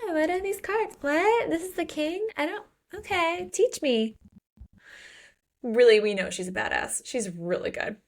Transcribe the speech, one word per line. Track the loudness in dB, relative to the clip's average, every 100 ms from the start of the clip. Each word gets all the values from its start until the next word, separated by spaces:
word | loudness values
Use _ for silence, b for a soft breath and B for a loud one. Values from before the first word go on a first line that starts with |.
| -2
God, |
what | 0 2
are | 0
these | -2 -6
cards? | -2 -2 -2 -4
What? | -2 2 4 4 2
This | -2
is | -4
the | -6
king? | -6 -2 -4 -2 -6 -4
I | -4
don't, | -4 -12 _ _
okay, | -16 -4 0 0 -2 -6
teach | 2 2 2
me. | 0 0 0 -6 -20 -20 _ _ -20 -20 B B B B B B _ _
Really, | -2 6 8 8
we | 6
know | 0 -4
she's | -4 -6
a |
badass. | -4 -2 -2 -2 -6
She's | -6 -6 -4
really | -6 -4 -2 -2
good. | -4 -6 -8